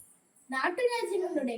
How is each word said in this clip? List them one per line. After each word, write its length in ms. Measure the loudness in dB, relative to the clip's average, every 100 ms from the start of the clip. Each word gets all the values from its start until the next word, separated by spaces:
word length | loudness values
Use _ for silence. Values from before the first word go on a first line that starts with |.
| -20 _ _ _ -6
നാട്ടുരാജ്യങ്ങളുടെ 1040 | 2 2 2 0 2 0 0 -2 -2 -2